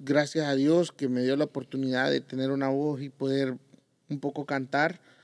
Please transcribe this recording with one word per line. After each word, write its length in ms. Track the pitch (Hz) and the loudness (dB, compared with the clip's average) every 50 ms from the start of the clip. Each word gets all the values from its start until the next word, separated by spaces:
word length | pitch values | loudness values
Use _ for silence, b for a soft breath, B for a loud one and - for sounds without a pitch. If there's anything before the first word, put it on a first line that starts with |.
| 139 | -2
gracias 440 | 139 139 147 147 139 - 160 151 | 0 2 2 2 2 0 0 0
a 80 | 143 139 | 2 2
Dios, 380 | 135 139 147 165 170 - - - | 4 4 4 4 4 2 0 -2
que 160 | - 143 127 | -4 -2 -2
me 140 | 127 123 123 | 0 0 2
dio 120 | 127 135 | 2 2
la 80 | 143 151 | 2 0
oportunidad 680 | 143 - 139 131 - - 135 135 131 127 127 135 143 | 0 -2 -6 -8 -6 -6 -4 -2 0 0 0 2 2
de 100 | 143 135 | 2 0
tener 300 | 135 - 127 131 131 135 | -2 -4 -4 -4 -2 -2
una 180 | 139 139 139 135 | 0 0 0 0
voz 320 | 135 139 147 151 147 131 | 0 0 0 -2 -2 -4
y 80 | 143 135 | -8 -10
poder 480 | - - 139 135 135 139 139 131 127 123 - _ - - _ _ _ _ _ - | -8 -6 -2 0 0 0 0 -2 -4 -6 -12 _ -20 -20 _ _ _ _ _ -10
un 120 | 147 139 | -8 -6
poco 240 | - 143 139 147 139 | -6 -6 -6 -6 -6
cantar, 560 | - 143 139 131 127 - 139 151 165 180 - b b b b | -4 -4 -4 -2 0 0 2 2 0 0 -6 b b b b